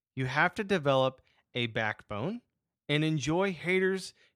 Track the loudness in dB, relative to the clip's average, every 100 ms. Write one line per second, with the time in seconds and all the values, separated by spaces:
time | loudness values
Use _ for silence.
0 | _ -6 -2 2 0 0 -2 0 4 4
1 | 2 -2 _ _ _ -6 -4 -2 -4 -4
2 | -8 -6 -6 -8 -14 _ _ _ -2 0
3 | 2 0 0 0 0 -2 0 2 2 0
4 | -6 -16 _